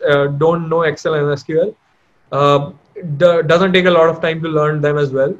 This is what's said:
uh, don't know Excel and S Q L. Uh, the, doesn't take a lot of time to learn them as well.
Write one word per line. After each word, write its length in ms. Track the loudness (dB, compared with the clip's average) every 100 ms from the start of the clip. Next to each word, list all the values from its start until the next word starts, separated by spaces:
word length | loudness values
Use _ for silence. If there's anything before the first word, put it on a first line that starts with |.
| 0
uh, 200 | 2 0
don't 400 | 0 0 0 -2
know 140 | -2
Excel 320 | -2 -2 -4
and 180 | -2 -2
S 120 | -4
Q 180 | -4 -2
L. 140 | -2 -4 _ _ _ _ _
Uh, 400 | -2 2 2 -2 -12 _ -14 -10 2
the, 260 | 2 4
doesn't 300 | 2 2 2
take 120 | 2 2
a 60 |
lot 160 | 4 2
of 100 | 0
time 220 | -4 -4
to 60 | -4
learn 340 | -2 0 0
them 160 | -2 -2
as 140 | -2
well. 240 | -2 -2 -4